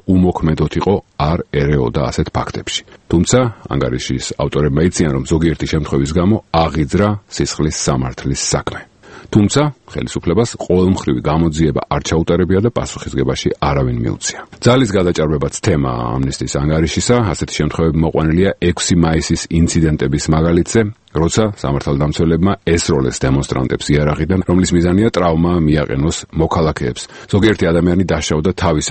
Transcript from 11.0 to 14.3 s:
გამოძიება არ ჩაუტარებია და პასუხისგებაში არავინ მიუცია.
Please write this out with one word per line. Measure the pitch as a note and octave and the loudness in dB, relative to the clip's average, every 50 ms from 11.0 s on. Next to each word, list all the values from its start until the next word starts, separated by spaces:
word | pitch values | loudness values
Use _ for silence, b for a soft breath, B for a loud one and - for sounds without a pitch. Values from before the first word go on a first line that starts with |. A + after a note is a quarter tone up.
| - - C2+ A#1+ | 0 -2 -2 -2
გამოძიება | A#1 D2+ D2+ E2 E2 E2 D2+ D#2 D#2+ D2+ B1+ - - - C#2+ | 0 0 0 2 2 0 2 2 0 0 0 -2 -2 -2 -4
არ | C#2+ | -4
ჩაუტარებია | C#2 - E2+ D#2+ E2 - E2+ E2+ F2+ E2 F#2 F#2+ G#2+ | -2 0 0 0 2 2 2 2 2 2 2 2 2
და | A#2 - | 0 0
პასუხისგებაში | - - - - - - - - C2+ C2 C2 C2 - - - - - | -2 -4 -6 -8 -10 -12 -6 -4 -2 0 0 -2 -2 -2 -4 -2 0
არავინ | - C#2+ C#2+ C#2 C2 B1 A#1+ A#1 | -2 0 0 0 0 0 -2 -2
მიუცია. | A2+ A2+ G2 - - - | -2 -4 -4 -4 -6 -8